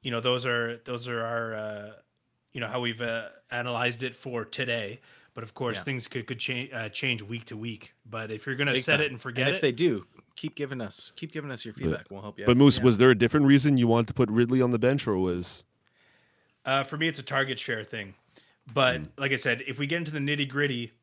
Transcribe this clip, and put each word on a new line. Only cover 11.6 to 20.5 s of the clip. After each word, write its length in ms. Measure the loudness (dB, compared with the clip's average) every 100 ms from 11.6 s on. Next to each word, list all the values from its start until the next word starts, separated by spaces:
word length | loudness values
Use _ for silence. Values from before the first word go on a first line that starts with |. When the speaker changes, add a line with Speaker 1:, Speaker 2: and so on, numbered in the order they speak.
Speaker 2:
your 80 | -10
Speaker 3:
But, 100 | -4
Speaker 2:
feedback. 280 | -2 -2 -6
We'll 100 | -14
help 180 | -14 -4
you 60 |
Speaker 3:
but 80 | 4
Speaker 2:
out. 40 | 8
Speaker 3:
Moose, 180 | 8 8
Speaker 1:
Yeah. 60 |
Speaker 3:
was 140 | 6 8
there 120 | 8
a 40 |
different 320 | 8 6 4 8
reason 320 | 8 6 4
you 100 | 4
wanted 200 | 4 2
to 60 |
put 140 | 2 2
Ridley 300 | 4 4 4
on 120 | 4
the 60 | 4
bench, 280 | 2 2 0
or 100 | 0
was? 480 | 0 -2 -4 -10 -14 _ _ _ _ _ _ _ _ _ -2
Speaker 1:
Uh, 160 | 0
for 120 | 0 -2
me, 100 | -2
it's 100 | -2
a 40 |
target 360 | -4 -2 -2 -4
share 240 | -4 -6
thing. 300 | -6 -10 -10 -14 _ -20 _ _ -6
But 260 | 2 2 2
Speaker 3:
Mm. 80 | -6 -6
Speaker 1:
like 160 | -2
I 40 | 0
said, 260 | 0 -2 -4
if 120 | -6
we 80 | -4
get 100 | -4
into 120 | -4
the 80 | -4
nitty 300 | -2 -2
gritty 440 | -2